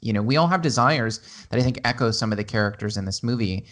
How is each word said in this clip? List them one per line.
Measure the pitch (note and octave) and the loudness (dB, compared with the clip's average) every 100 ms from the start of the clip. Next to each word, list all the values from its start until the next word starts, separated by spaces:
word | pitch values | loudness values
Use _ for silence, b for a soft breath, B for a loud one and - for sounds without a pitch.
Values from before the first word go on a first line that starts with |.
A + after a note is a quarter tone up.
You | A2+ | -2
know, | G#2 | 0
we | A2 C#3+ | 2 2
all | E3+ | 2
have | F#3 | 2
desires | D#3+ A#2 B2 D3+ A2+ A2+ - - - | 2 2 2 2 0 -4 -12 -20 -4
that | A#2 | 0
I | |
think | B2+ B2 | 0 0
echo | A2+ A#2+ A#2+ | -2 0 0
some | A2 A2+ | 0 0
of | G#2 | -2
the | |
characters | G2+ A2 G#2 G#2+ G#2 G2+ | -2 0 0 -2 -6 -4
in | F#2+ | -4
this | F#2+ | -4
movie, | A#2+ A#2+ G2+ F#2 B | -4 -2 -2 -2 B